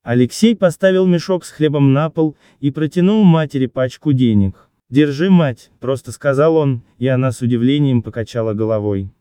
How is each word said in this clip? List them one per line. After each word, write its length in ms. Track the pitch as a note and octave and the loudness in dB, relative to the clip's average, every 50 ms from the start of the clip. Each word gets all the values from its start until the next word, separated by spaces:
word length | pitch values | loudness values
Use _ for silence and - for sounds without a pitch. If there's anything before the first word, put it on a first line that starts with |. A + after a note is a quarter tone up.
| - | -6
Алексей 520 | A#2+ A#2+ B2 B2+ A#2+ - - G#3+ A3+ A#3 | -2 0 2 0 0 0 0 2 2 2
поставил 520 | F#3 G3 F3 D#3+ - - F#3+ F#3+ F#3 F#3+ | 2 0 -2 0 2 0 2 2 2 2
мешок 360 | F#3 F3 E3+ - - F#3 F3 - | 2 0 0 0 -2 -4 -4 -6
с 60 | - | -8
хлебом 420 | - - D3+ D3+ C#3+ D3 C#3+ C#3 | -6 -2 -2 0 0 2 2 2
на 200 | C3+ C#3 D#3 E3 | 2 2 0 -2
пол 260 | - E3 D#3 D#3 C#3+ _ _ _ _ - | -2 -2 -2 -2 -4 _ _ _ _ -6
и 100 | - C#3+ | -6 -4
протянул 540 | C3+ D#3 D#3 D3 - F3+ F3 F#3+ G#3+ A3 G#3+ | -4 -4 -6 -4 -2 0 0 2 2 4 4
матери 420 | F3+ D#3+ D#3+ D#3 C#3+ - C3+ C3 | 4 4 2 0 -2 -4 -4 -4
пачку 480 | A#2+ - C3 C3 B2+ - - - D#3 C#3 | -4 -2 -4 -4 -4 -6 -6 -4 -2 0
денег. 560 | B2 B2+ A#2 A2 G#2 G2 F#2+ F#2 _ _ _ _ _ _ - | 2 2 2 2 2 0 0 -4 _ _ _ _ _ _ -2
"Держи, 400 | B2 C#3 D3+ D3 C#3 C#3 F3 G3 | 0 0 2 2 0 -2 0 2
мать", 400 | F#3+ F3 D#3+ C3+ A#2+ - - _ _ - | 4 4 2 0 -4 -8 -14 _ _ -10
просто 320 | - B2 C3+ B2 - B2+ | -6 -4 -4 -4 -6 -14
сказал 460 | A2+ - - C#3+ C3+ C3+ D3 E3 E3 | -12 -6 -2 -2 0 2 2 2 2
он, 260 | D#3+ D3 C#3 C3 A#2 - _ _ - | 2 0 0 -2 -4 -8 _ _ -4
и 80 | A#2+ | -2
она 240 | C3 C3 B2+ C3 C3 | 0 0 0 0 -2
с 100 | A#2 - | -4 -2
удивлением 640 | B2 A#2 B2 A#2 A#2 C3 C#3+ D3 D3 C3+ B2+ A#2+ A2 | -2 -2 0 0 0 0 0 2 0 2 0 0 -2
покачала 500 | A2+ A2 A#2+ A2 - - A#2+ A2+ A2+ G#2 | -4 -8 -10 -10 -8 -6 -6 -4 -4 -4
головой. 580 | G#2 A2 G#2+ A2+ G#2+ G#2 G#2 G2+ G2 G2 F#2+ - _ | -4 -2 -2 -2 -2 -2 -2 -4 -4 -6 -8 -14 _